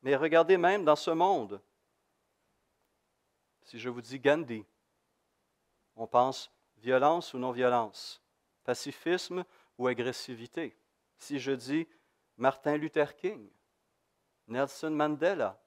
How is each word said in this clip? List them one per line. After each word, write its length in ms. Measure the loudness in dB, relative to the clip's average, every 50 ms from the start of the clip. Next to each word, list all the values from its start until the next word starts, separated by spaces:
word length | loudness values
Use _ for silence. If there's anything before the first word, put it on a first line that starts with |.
| 2 2
Et 80 | 2
regardez 400 | 2 2 4 6 6 6 6 6
même 300 | 6 6 4 2 4 4
dans 100 | 4 2
ce 160 | 2 2 -4
monde. 500 | 0 2 2 2 2 0 -2 -6 -10 -14 _ _ _ _ _ _ _ _ _ _ _ _ _ _ _ _ _ _ _ _ _ _ _ _ _ _ _ _ _ _ _ _ _ _ _ _ _ _ _ _ _
Si 140 | -20 -18 -10
je 120 | -10 -8
vous 120 | -8 -10
dis 200 | -12 -12 -14 0
Gandhi, 440 | 4 4 4 4 0 -6 -8 -10 -10 _ _ _ _ _ _ _ _ _ _ _ _ _ _ _ _ _ _ _ _ _ _ _ _ _ _ -12
on 100 | -12 0
pense 420 | 4 4 4 4 0 -6 -12 -16 _ _ _ _ _ _
violence 560 | -2 2 2 4 4 4 2 2 -2 -8 -8
ou 40 | -6
non-violence, 840 | -6 -6 -4 0 2 2 2 2 0 -2 -8 -14 -16 -16 -18 -20 _ _ _ _ _ _ _ _ _
pacifisme 800 | -6 -4 -4 -4 -12 -12 -8 -2 -2 -2 -2 -2 -6 -8 -10 -10 _ _ _ _ _ _ -2
ou 100 | -2 -2
agressivité. 880 | 0 0 -4 -4 -4 -6 -10 -12 -14 -14 -16 -12 _ -8 -8 -8 -12 _ _ _ _ _ _ _ _ _
Si 220 | -12 -8 -8 -6
je 120 | -2 -2
dis 380 | -4 -4 -4 -4 -4 -4 -4 -4 _ _ _ _ _ _ _ _ _ _
Martin 400 | 0 0 0 0 -4 -2 -2 -2
Luther 400 | -4 -4 _ 0 -2 -2 -2 _
King, 320 | -8 -8 -8 -8 -16 -20 _ _ _ _ _ _ _ _ _ _ _ _ _ _ _ _ _ _ _ -8
Nelson 440 | -2 -2 -2 -2 -4 -8 -6 -4
Mandela 720 | 0 0 0 0 0 0 0 0 0 0 -2 -4 -4 _ _